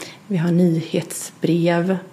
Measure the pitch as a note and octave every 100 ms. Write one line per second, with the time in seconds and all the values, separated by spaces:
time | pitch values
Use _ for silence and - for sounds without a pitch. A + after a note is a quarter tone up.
0 | - - - F3+ E3+ E3+ F3+ D#3+ - F3+
1 | - - - - D#3+ E3+ E3+ E3+ F3+ F#3
2 | -